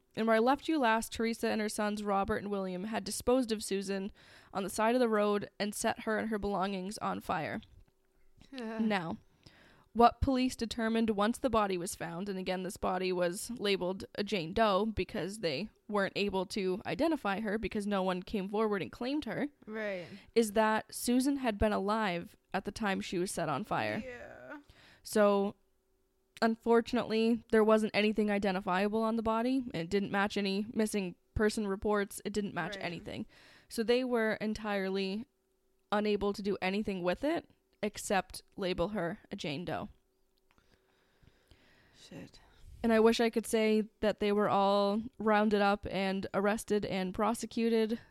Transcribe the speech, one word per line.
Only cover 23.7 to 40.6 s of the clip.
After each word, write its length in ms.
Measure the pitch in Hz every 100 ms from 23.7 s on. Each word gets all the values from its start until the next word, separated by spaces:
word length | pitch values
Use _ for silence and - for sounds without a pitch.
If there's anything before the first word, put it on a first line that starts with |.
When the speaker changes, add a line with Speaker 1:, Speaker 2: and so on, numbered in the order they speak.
| 151 107 107
Speaker 2:
Yeah. 520 | 262 240 - - 254 294 - - - -
Speaker 1:
So, 520 | - 220 202 202 196 - _ _ _ _ _ _ _ -
unfortunately, 1000 | 226 226 233 233 233 240 - 220 226 233 -
there 140 | 220
wasn't 260 | 214 220 214
anything 360 | - 214 214 208
identifiable 720 | 202 202 185 202 180 208 220
on 140 | 226 226
the 60 |
body, 420 | 226 220 240 262 247
and 80 | 165
it 80 | 165
didn't 220 | 202 196
match 240 | 202 202 -
any 300 | 202 190 214
missing 440 | 220 214 208 185 - _
person 320 | - 214 233 208
reports. 560 | 190 214 208 196 -
It 80 | -
didn't 220 | 208 202
match 220 | - 175 196
Speaker 2:
Right. 80 |
Speaker 1:
anything. 420 | 175 170 - - 220 - - - _
So 140 | -
they 220 | 220 240
were 300 | 254 240 220
entirely 920 | 208 214 214 214 202 190 190 190 202 240 _ _ _ _ _ _
unable 420 | 208 208 208 202
to 100 | 202
do 140 | 202 190
anything 400 | 185 196 214 190
with 220 | 175 180
it 220 | 285 339 - _ _ _
except 600 | 208 - - 196 - - - -
label 320 | 185 175 170
her 320 | 208 170 208 -
a 60 | 202
Jane 280 | 180 147
Doe. 240 | 170 110 202 - _ _ _ _ _ _